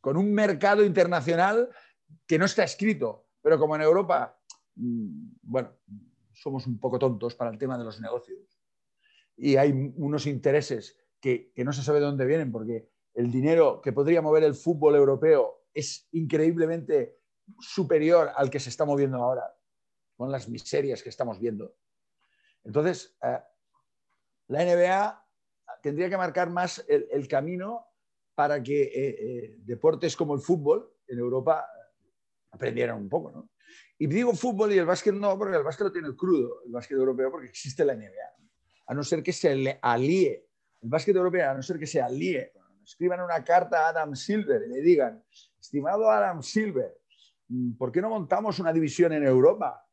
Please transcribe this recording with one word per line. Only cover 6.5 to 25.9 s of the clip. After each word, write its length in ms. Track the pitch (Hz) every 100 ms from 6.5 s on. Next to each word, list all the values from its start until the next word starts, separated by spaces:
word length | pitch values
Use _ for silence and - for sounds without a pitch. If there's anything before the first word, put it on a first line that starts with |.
| 135 127
un 140 | 113
poco 180 | 131 123
tontos 380 | 131 110 120 -
para 160 | 120
el 40 | 107
tema 220 | 131 127
de 60 |
los 160 | 113 104
negocios 600 | 110 120 - - _ _ _ _ _ _ _ _ _ _
y 180 | 143
hay 160 | 135 143 135 139 131
unos 300 | 143 147 131
intereses 720 | 139 143 143 147 120 - _ _ _
que, 320 | 135 120 -
que 100 | -
no 80 | 127
se 120 | 135
sabe 160 | 139 147
de 60 | 147
dónde 200 | 139 131
vienen, 240 | 160 143
porque 400 | 113 107 113 - _ _
el 160 | - 120
dinero 500 | 127 139 165 151 -
que 120 | -
podría 280 | 131 143 170
mover 220 | 156 156
el 140 | 156 131
fútbol 400 | - 160 151 147
europeo 720 | 139 135 156 151 110 - _
es 360 | - 143 - _
increíblemente 1080 | 165 156 156 160 165 160 165 147 151 120 _ _ _ _ -
superior 680 | - - 156 160 156 170 151
al 160 | 127 139
que 80 | 143
se 120 | 131
está 140 | -
moviendo 340 | 147 143 139 127
ahora, 360 | 120 127 - _ _ _ _ _ _ _
con 160 | 127
las 160 | 135 113
miserias 540 | 117 - 147 139 117
que 80 | -
estamos 280 | 107 123 98
viendo. 380 | 117 104 - _ _ _ _ _ _ _ _ _
Entonces, 520 | 110 117 156 160 - _
eh, 160 | 120 123 - _ _ _ _ _ _ _ _ _ _
la 140 | 139
N 120 | 175
B 140 | 175 180
A 360 | 190 208 220 _ _ _ _ - -
tendría 300 | 147